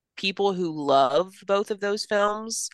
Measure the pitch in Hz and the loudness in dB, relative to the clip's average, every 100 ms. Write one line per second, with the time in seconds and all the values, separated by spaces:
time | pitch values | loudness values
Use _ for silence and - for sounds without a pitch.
0 | _ - 196 196 202 180 170 156 143 139 | _ -8 -6 0 0 0 -2 -2 2 4
1 | 131 151 190 - 185 196 202 202 202 208 | 4 2 -2 -6 -2 -2 -2 -4 -4 -4
2 | - 208 208 214 226 226 - | -2 0 0 -2 -8 -8 -8